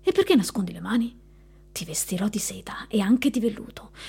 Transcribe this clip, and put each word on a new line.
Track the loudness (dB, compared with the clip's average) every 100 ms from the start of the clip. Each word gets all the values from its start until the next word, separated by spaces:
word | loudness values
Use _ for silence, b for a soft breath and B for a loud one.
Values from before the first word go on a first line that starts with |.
E | 0
perché | 2 6
nascondi | 4 4 -2 -4
le | -6
mani? | -2 0 0 -6 -20 b b b -14
Ti | -12
vestirò | -8 -6 -4 -2 -2
di | -2
seta | -6 -8 -12 -12 -2
e | 0
anche | 4 4 4
di | 2
velluto | 0 -2 -8 -16 -18 B